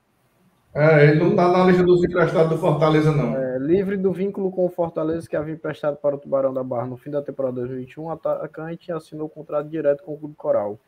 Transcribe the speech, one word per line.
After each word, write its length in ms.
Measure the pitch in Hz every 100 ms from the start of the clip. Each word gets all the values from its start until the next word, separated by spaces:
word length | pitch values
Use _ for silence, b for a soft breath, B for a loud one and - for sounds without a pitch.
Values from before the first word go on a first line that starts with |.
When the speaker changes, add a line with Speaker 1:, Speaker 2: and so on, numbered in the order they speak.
| _ _ _ _ _ _ _
Speaker 1:
É, 320 | 143 156 151 147
ele 140 | 156
não 100 | 180
tá 140 | 202 180
na 160 | 185
lista 180 | 185 180
dos 220 | 175 175
emprestados 460 | 175 175 165 165 160
do 80 | 160
Fortaleza, 520 | 175 147 156 156 156
não. 240 | 143 120
Speaker 2:
É, 240 | 123 131 127
livre 380 | 139 185 190 202
do 160 | 190
vínculo 380 | 170 196 196 190
com 160 | 185 180
o 40 |
Fortaleza, 560 | 180 170 165 156 165 165
que 80 |
havia 200 | 165 151
emprestado 420 | 156 156 147 151 143
para 200 | 147 139
o 20 |
Tubarão 340 | 147 139 135
da 100 | 131
Barra 240 | 127 123 127
no 120 | 123
fim 120 | 147
da 120 | 147
temporada 320 | 143 139 131 127
dois 140 | 123
mil 80 | 131
e 60 |
vinte 80 | 127
e 60 | -
um, 40 |
o 60 | 160
atacante 840 | 160 151 147 151 156 160 170 -
assinou 340 | 160 160 156 156
contrato 440 | - 151 151 151
direto 320 | 160 143 143
com 100 | -
o 60 | 151
Clube 160 | 151
Coral. 440 | 147 151 120 104 107